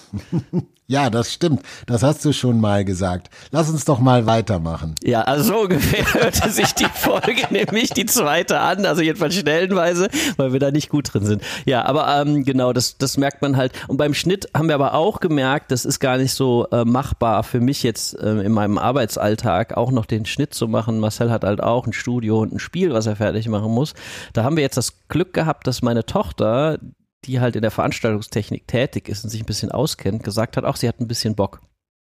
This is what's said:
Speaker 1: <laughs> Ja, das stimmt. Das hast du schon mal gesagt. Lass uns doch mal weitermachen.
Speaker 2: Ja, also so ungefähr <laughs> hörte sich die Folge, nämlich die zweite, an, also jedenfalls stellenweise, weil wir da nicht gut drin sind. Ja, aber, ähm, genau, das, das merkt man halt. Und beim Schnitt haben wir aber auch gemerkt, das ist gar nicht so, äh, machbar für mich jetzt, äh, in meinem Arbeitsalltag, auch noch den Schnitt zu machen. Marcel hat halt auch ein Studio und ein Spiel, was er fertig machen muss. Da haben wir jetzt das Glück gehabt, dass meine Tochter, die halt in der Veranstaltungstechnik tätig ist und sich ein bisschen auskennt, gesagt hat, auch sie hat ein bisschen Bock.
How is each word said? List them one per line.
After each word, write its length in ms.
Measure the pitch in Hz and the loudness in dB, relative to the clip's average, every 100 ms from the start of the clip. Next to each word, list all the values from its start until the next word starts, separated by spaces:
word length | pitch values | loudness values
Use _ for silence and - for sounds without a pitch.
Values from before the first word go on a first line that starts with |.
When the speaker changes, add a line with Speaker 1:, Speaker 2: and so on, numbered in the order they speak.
| - | -14
Speaker 1:
<laughs> 540 | 104 - 170 - 180 - _ - | -12 -6 -6 -2 -4 -6 _ -4
Ja, 220 | 135 139 | 0 2
das 240 | 110 117 | 0 -2
stimmt. 300 | - 170 139 - - - | -2 0 0 -2 -14 -4
Das 160 | 123 | 2
hast 220 | 147 151 | 2 2
du 80 | 151 | 0
schon 280 | 135 127 117 | 2 2 2
mal 240 | 107 101 | 4 2
gesagt. 460 | 98 92 92 90 - - - | 0 0 -2 -2 -6 -18 -4
Lass 180 | 147 160 | 0 0
uns 140 | 160 | 0
doch 160 | - 131 | 2 4
mal 260 | 131 123 113 | 6 6 4
weitermachen. 720 | 113 101 95 82 82 82 78 | 2 2 -2 -2 -4 -6 -4
Speaker 2:
Ja, 180 | - 117 | -2 0
also 220 | 113 143 123 | 2 2 2
so 80 | 208 | 2
ungefähr 440 | 202 175 - 214 - | 2 2 2 0 0
<laughs> 0 | |
hörte 360 | - 226 - 170 | 2 2 2 0
sich 240 | 220 202 | 0 0
die 120 | - - | 0 -2
Folge, 540 | - - 185 - 233 262 | 0 0 0 0 0 0
nämlich 400 | 202 208 214 240 | 0 0 0 0
die 160 | - 214 | -2 0
zweite, 520 | - 156 156 175 156 | 2 2 2 2 2
an, 260 | 151 185 | 2 2
also 160 | 185 151 | 0 2
jedenfalls 360 | 160 156 160 185 | 2 2 0 0
stellenweise, 720 | 147 160 185 190 170 175 185 294 311 185 | 2 2 2 2 2 2 0 0 -2 0
weil 160 | 135 | 0
wir 60 | 131 | 2
da 140 | 139 | 2
nicht 160 | 143 - | 0 0
gut 260 | 147 139 | -2 0
drin 100 | - | 0
sind. 180 | 101 104 - - | 0 0 -2 -6
Ja, 200 | 139 127 | -2 0
aber, 360 | - 143 139 143 | 2 0 2 2
ähm, 240 | 147 147 | 2 2
genau, 280 | 131 131 127 | 2 2 2
das, 260 | 123 117 - | 2 -2 -2
das 200 | 135 - | -2 0
merkt 220 | 139 - | -2 0
man 160 | 143 135 | 0 0
halt. 140 | 127 - - | 0 -4 -6
Und 120 | 135 | -2
beim 160 | 147 | 0
Schnitt 340 | 143 165 196 - | 0 0 -2 -2
haben 140 | - 160 | -2 0
wir 80 | |
aber 200 | 143 135 | 2 2
auch 260 | 147 170 - | 2 0 0
gemerkt, 500 | 180 151 131 143 - | 0 0 0 -2 -2
das 140 | 127 | -2
ist 160 | - - | -2 -2
gar 180 | 135 127 | 0 2
nicht 140 | 131 | 0
so, 320 | - 135 120 113 | 0 2 2 2
äh, 120 | 117 | 2
machbar 600 | 117 123 139 - 117 104 | 2 2 0 -2 0 2
für 160 | 110 127 | 0 0
mich 240 | 120 139 | 0 2
jetzt, 340 | 120 113 - - | -2 -2 -6 -4
äh, 220 | 107 107 | -2 0
in 100 | 98 | 2
meinem 260 | 110 104 104 | 2 2 0
Arbeitsalltag, 1000 | 110 135 110 - 104 110 110 87 113 - | 0 0 0 0 0 0 0 0 0 -2
auch 160 | 120 | 0
noch 140 | 131 107 | 0 0
den 200 | 110 107 | -2 -2
Schnitt 280 | - 147 | -2 -4
zu 120 | - 117 | -2 -2
machen. 320 | 113 113 113 | 0 0 0
Marcel 320 | 107 - 117 | -2 0 0
hat 140 | 113 | 0
halt 180 | 92 104 | 0 0
auch 240 | - 120 117 | 0 0 -2
ein 60 | |
Studio 480 | - - 123 113 110 | -6 -4 -2 0 2
und 120 | 110 | 0
ein 60 | 107 | -4
Spiel, 340 | - 170 185 | -6 -2 0
was 140 | 117 110 | 2 0
er 80 | |
fertig 320 | 104 107 92 113 | 0 0 0 -2
machen 240 | 107 110 | -2 0
muss. 240 | 113 151 - - - - | 0 -2 -6 -16 -16 -6
Da 100 | - | -2
haben 140 | 107 165 | 0 2
wir 80 | |
jetzt 120 | 139 - | 0 0
das 300 | - - _ | -4 -8 _
Glück 280 | 147 185 | -2 0
gehabt, 340 | - 160 151 - | 0 0 -2 -2
dass 140 | 127 | -2
meine 220 | 123 117 | 0 0
Tochter, 720 | - 190 214 - 107 117 156 151 - - _ _ - | 0 -2 -4 -2 0 2 0 -2 -8 -20 _ _ -6
die 120 | 127 | 0
halt 160 | 123 | 0
in 60 | 117 | 0
der 100 | 110 | -2
Veranstaltungstechnik 960 | - 82 - 117 107 107 - 101 - - | 0 -2 -2 -2 -2 -2 -4 -4 -6 -4
tätig 400 | 120 139 - - | -2 -2 -4 -8
ist 140 | 98 | -8
und 40 | 107 | -8
sich 140 | 110 | -8
ein 40 | 107 | -6
bisschen 240 | 104 110 | -4 -4
auskennt, 520 | - 147 - - 110 | -2 -2 -2 -4 -2
gesagt 340 | - 104 113 - | -2 -2 -2 -2
hat, 80 | |
auch 120 | - 135 | -4 -2
sie 120 | 120 | -2
hat 120 | - | -2
ein 60 | 113 | -6
bisschen 280 | 117 110 | -4 -2
Bock. 260 | 104 98 - - _ _ _ _ | 0 -2 -4 -20 _ _ _ _